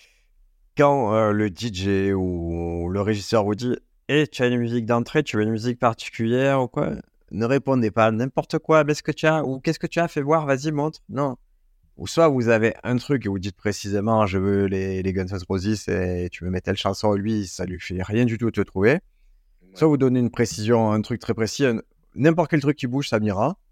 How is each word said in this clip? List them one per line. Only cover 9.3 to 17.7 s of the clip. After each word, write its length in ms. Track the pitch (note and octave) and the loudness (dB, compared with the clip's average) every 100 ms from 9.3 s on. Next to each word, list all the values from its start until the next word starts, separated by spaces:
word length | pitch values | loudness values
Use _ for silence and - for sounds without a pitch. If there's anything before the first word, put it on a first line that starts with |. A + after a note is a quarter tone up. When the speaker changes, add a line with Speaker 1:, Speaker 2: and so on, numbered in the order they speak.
| D#3+ | 0
Speaker 1:
ou 140 | C#3 C3+ | -2 -4
qu'est-ce 220 | E3 D#3 | -4 -4
que 80 | E3+ | -4
tu 100 | E3 | -2
as, 80 | E3+ | -2
fais 160 | - | -2
voir, 240 | C#3 D#3+ D3 | 0 0 2
vas-y, 240 | C3+ D3+ | 0 0
montre. 300 | D3 D3+ - - | -2 -2 -6 -10
Non. 280 | A2+ C#3+ B2 _ _ _ _ _ - | -4 -4 -6 _ _ _ _ _ -14
Ou 100 | - | -4
soit 220 | - E3 | 4 4
vous 200 | C3+ A#2 | 4 4
avez 260 | A2+ A2 - | 4 4 0
un 140 | A2 B2 | -2 -2
truc 280 | - C#3 G#2 | 0 -2 -2
et 20 | |
vous 120 | G2 | -4
dites 160 | G2 - | -4 -4
précisément, « 720 | G#2+ G2+ G2+ G2+ G#2+ A2 G#2 | -4 -4 -2 -2 2 2 2
Je 100 | F#2+ | 2
veux 280 | G2 G2 G2 | 2 2 0
les, 360 | F#2+ F#2+ F#2+ | 0 -2 -2
les 100 | F#2+ | -2
Guns 140 | F#2 F#2 | -2 -4
N' 120 | G2 F2 | -6 -4
Roses 400 | F#2+ G2 G#2+ - | -2 -2 -2 -2
et 400 | F#2+ F#2 F2+ F2 | -2 -2 -2 -6
tu 140 | - | -6
me 60 | F2+ | -6
mets 100 | F#2 | -4
telle 160 | - G2 | -2 -2
chanson », 360 | G2+ G2+ G#2+ | -2 -2 0
lui, 320 | G2+ G#2 A2 F#2+ | 0 0 -4 -4
ça 180 | - | -8
lui 160 | F#2 | -8